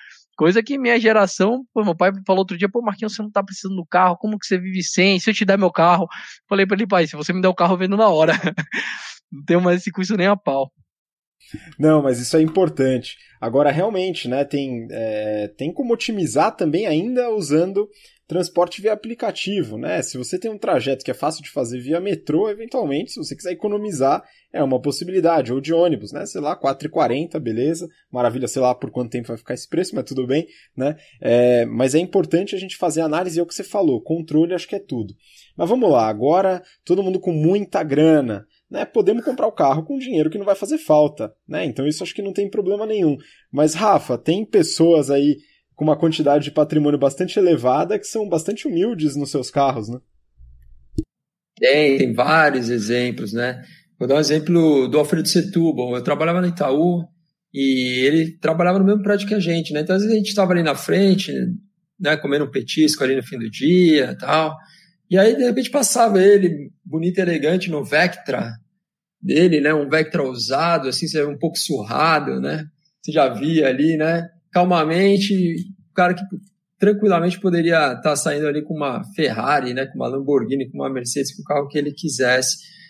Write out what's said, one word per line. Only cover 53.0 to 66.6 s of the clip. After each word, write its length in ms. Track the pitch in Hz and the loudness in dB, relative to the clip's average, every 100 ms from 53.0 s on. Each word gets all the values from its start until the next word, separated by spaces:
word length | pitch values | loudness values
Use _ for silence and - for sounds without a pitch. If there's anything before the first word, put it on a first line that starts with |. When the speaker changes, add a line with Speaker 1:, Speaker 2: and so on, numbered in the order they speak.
| 123 - 107 | -2 -4 -6
Speaker 3:
né? 280 | 110 123 127 - - _ - | -4 -4 -6 -14 -20 _ -6
Vou 100 | 123 | 0
dar 80 | 143 | 2
um 40 | |
exemplo 680 | 147 156 156 170 160 143 127 | 2 0 2 4 6 4 4
do 100 | 147 | 2
Alfredo 300 | 147 165 147 | 2 0 0
Setúbal. 680 | 180 - 175 165 127 123 123 | 0 0 0 0 0 -4 -4
Eu 80 | |
trabalhava 380 | 123 143 160 175 | -2 -2 0 0
no 60 | 180 | 0
Itaú 560 | 170 143 143 175 175 165 _ _ _ _ | -2 0 2 2 0 -4 _ _ _ _
e 500 | 139 135 131 127 127 131 | -2 0 0 -2 0 2
ele 320 | 160 160 - | 2 0 -4
trabalhava 400 | 160 160 175 190 | -2 0 2 4
no 60 | 190 | 4
mesmo 180 | 208 | 2
prédio 240 | 196 202 202 | 2 -2 0
que 60 | |
a 60 | 214 | -2
gente, 340 | 170 170 160 | 0 -2 -2
né? 80 | 151 | -4
Então, 140 | 151 190 | -2 0
às 60 | |
vezes 140 | 214 220 | 2 0
a 40 | |
gente 160 | 202 202 | 0 0
tava 160 | 190 | 2
ali 120 | 175 | 2
na 120 | 160 135 | 0 -2
frente, 580 | - 170 196 190 - 135 123 - - _ _ - | -2 2 4 2 0 -4 -4 -6 -12 _ _ -6
né, 200 | 147 151 | -2 -2
comendo 280 | 147 143 139 | 0 -2 -2
um 60 | |
petisco 520 | 131 120 - 156 - | -4 -4 2 2 2
ali 120 | 131 135 | 0 -2
no 80 | |
fim 140 | 123 127 | -4 -8
do 120 | 113 | -10
dia 640 | 101 139 180 175 151 123 | -2 2 6 6 4 2
e 60 | - | -4
tal. 400 | - 151 156 147 - _ _ _ - | -2 0 0 -6 -18 _ _ _ 0
E 80 | 180 | 4
aí, 180 | 208 254 | 6 4
de 80 | |
repente, 260 | 247 233 254 | 2 0 -2
passava 520 | 285 254 - 226 202 | 0 0 2 4 6
ele, 500 | 196 202 180 151 | 8 8 4 -2